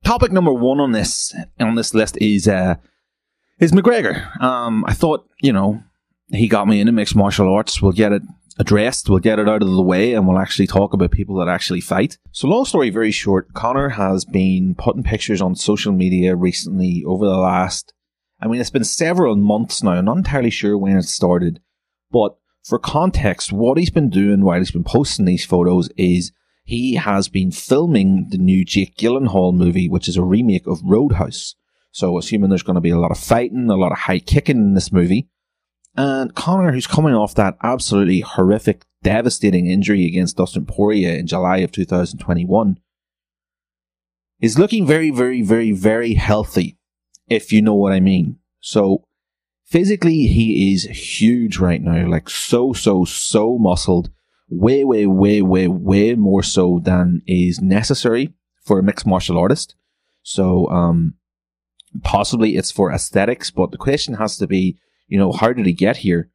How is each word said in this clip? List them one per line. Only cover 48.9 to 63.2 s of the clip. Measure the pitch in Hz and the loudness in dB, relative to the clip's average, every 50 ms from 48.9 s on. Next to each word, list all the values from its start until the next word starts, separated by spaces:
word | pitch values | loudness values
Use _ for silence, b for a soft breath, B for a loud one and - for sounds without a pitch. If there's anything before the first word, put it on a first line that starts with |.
| 95 - _ _ _ _ _ _ _ _ _ _ _ _ _ | 0 -2 _ _ _ _ _ _ _ _ _ _ _ _ _
physically, | _ - 165 180 190 214 180 170 170 160 156 135 107 | _ 0 2 2 2 0 2 2 2 2 4 2 2
he | 90 104 113 110 107 - 95 98 | 4 2 2 2 2 2 2 2
is | 98 90 87 | 2 0 -2
huge | - - - - - - - 107 113 120 123 117 107 85 82 | -6 -12 -14 -12 -10 -2 2 2 2 4 2 0 -2 0 0
right | 92 90 85 67 | 0 0 0 0
now, | 73 82 82 82 87 | 0 0 0 0 0
like, | 87 85 80 - - | 0 -2 -4 -4 -8
so, | - - - - 120 120 123 135 | -10 -10 -4 -2 0 0 0 0
so, | 120 - - 110 101 95 90 | -2 -2 0 0 2 2 0
so | - - - - - - 110 107 113 123 120 | -2 -4 -8 -6 -2 0 0 2 2 0 2
muscled, | 110 92 90 90 - - 92 87 87 - - _ _ _ _ _ _ _ | 2 2 2 0 0 0 0 0 0 -4 -12 _ _ _ _ _ _ _
way, | 85 87 95 117 135 139 139 | -4 0 2 2 2 2 2
way, | 135 120 107 104 | 2 2 2 2
way, | 98 95 95 98 101 107 104 | 2 2 4 4 4 4 2
way, | 95 92 92 92 95 90 | 2 2 2 2 2 0
way | 95 87 90 95 95 101 104 113 123 | -2 -2 0 0 2 2 4 2 2
more | 117 104 98 98 95 | 2 2 2 2 2
so | 90 - - 101 90 90 87 87 | 0 0 0 2 2 2 2 0
than | 85 92 90 90 90 87 87 85 _ | 0 0 0 2 2 2 0 -2 _
is | - 90 90 90 90 85 90 | -2 0 0 0 0 -2 -2
necessary | 95 95 95 104 113 - 139 - - 120 113 120 135 - - _ _ _ _ _ | 0 0 0 0 0 -2 -2 0 0 0 0 0 -2 -4 -8 _ _ _ _ _
for | _ - 107 95 | _ 0 2 2
a | |
mixed | 95 101 101 - - | 2 0 -2 -2 -2
martial | 107 92 92 - - 87 87 | 0 0 0 0 -2 0 0
artist. | 87 101 - - - _ _ _ _ _ _ _ _ _ _ _ | 2 2 0 0 -2 _ _ _ _ _ _ _ _ _ _ _
So, | _ - - - 95 92 90 90 85 - | _ -8 -4 -2 0 2 2 0 0 0
um, | 90 87 87 85 85 85 82 78 - _ _ _ _ _ _ _ _ _ _ _ _ _ _ _ - - | 0 0 0 2 0 0 0 -2 -6 _ _ _ _ _ _ _ _ _ _ _ _ _ _ _ -18 -8
possibly | - - - 98 104 - - 117 110 110 - | -6 -2 -2 -2 -2 -2 0 0 0 0 0
it's | - - - | -2 -4 -4
for | - - 98 82 | -2 -2 -2 0
aesthetics, | 67 - - - - 98 | 0 -4 -6 -2 -2 0